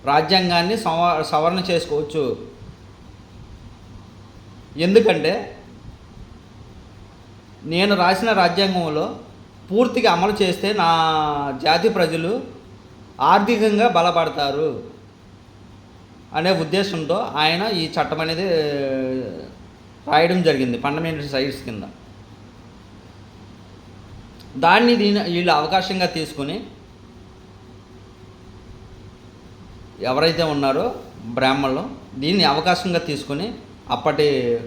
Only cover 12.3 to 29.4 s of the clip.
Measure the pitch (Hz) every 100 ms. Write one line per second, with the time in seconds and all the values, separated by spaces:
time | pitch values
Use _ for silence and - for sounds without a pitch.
12.3 | 247 - - - - - - - - 139
13.3 | 196 202 226 220 208 233 175 175 170 160
14.3 | 147 143 139 156 113 - - - - -
15.3 | - - - - - - - - - -
16.3 | 156 175 180 151 185 196 165 156 185 247
17.3 | 147 156 170 220 190 160 165 156 156 160
18.3 | 165 190 165 147 143 135 135 131 131 113
19.3 | 80 71 - - - - - - 147 170
20.3 | 185 160 139 127 120 139 151 165 156 143
21.3 | 135 139 127 123 107 90 - - - -
22.3 | - - - - - - - - - -
23.3 | - - - - - - - - - -
24.3 | - - 131 165 196 240 233 202 208 185
25.3 | 175 175 151 156 190 185 185 175 170 151
26.3 | 139 139 196 208 - - - - - -
27.3 | - - - - - - - - - -
28.3 | - - - - - - - - - -
29.3 | -